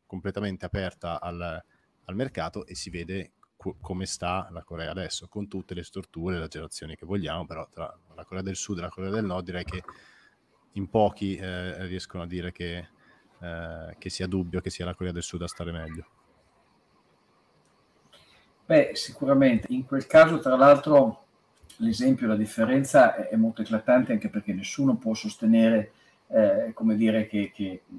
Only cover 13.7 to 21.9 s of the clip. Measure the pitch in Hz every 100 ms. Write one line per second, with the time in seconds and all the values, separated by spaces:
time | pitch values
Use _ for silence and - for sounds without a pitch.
13.7 | 82 80 78 92 - 90 95 87 90 92
14.7 | - 90 87 92 85 - 87 85 - 85
15.7 | 85 80 82 - _ _ _ _ _ _
16.7 | _ _ _ _ _ _ _ _ _ _
17.7 | _ _ _ _ _ _ _ _ _ -
18.7 | - - - - - 262 139 139 226 -
19.7 | 254 - 135 - 160 160 165 135 127 139
20.7 | 139 151 143 120 - _ _ _ _ -
21.7 | - 113